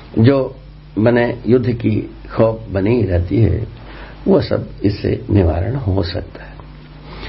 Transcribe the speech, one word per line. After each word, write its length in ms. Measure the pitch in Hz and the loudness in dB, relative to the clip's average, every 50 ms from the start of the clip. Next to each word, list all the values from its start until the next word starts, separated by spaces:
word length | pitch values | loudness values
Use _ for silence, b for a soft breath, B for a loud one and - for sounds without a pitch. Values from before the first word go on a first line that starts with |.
| B B B - | B B B 4
जो, 360 | 113 120 139 135 131 - - - - - - - - - - 98 | 4 6 6 4 2 -2 -6 -12 -18 -20 -20 -20 -20 -8 -2 2
माने, 420 | 107 120 120 120 120 120 - - - 107 | 2 4 4 4 2 2 0 -4 2 2
युद्ध 260 | 117 131 110 120 117 | 4 4 4 2 -2
की 360 | - - 110 107 107 - - - - - - - | 0 0 0 0 0 -2 -6 -10 -16 -16 -8 0
खौफ 320 | - 113 113 110 110 - - | 2 2 2 2 -2 -8 -6
बनी 340 | 92 98 92 104 120 123 107 | -2 0 2 2 2 2 2
रहती 380 | 92 90 90 90 90 - 117 | 2 0 0 0 0 2 2
है, 260 | 113 90 85 80 - - - B B B B B B B B B - - | 4 4 2 0 -4 -6 -10 B B B B B B B B B 0 2
वो 140 | 196 156 | 2 2
सब 280 | - - 107 107 107 - - - - | 2 2 -2 -4 -4 -6 -10 -4 -2
इससे 420 | 107 107 - - 98 110 - - - | -2 -2 0 -2 -2 -2 -2 -2 2
निवारण 440 | 101 101 90 82 85 85 95 104 127 | 2 4 4 4 2 0 -2 -2 -4
हो 280 | 143 131 98 90 98 92 | -4 -2 -2 -2 0 -2
सकता 400 | 87 - 95 90 - - - - | -2 -4 -8 -10 -10 -14 -16 -16
है। 100 | - - - - - - - - - - B B B B B B | -16 -18 -18 -18 -20 -20 -20 -20 -20 -20 B B B B B B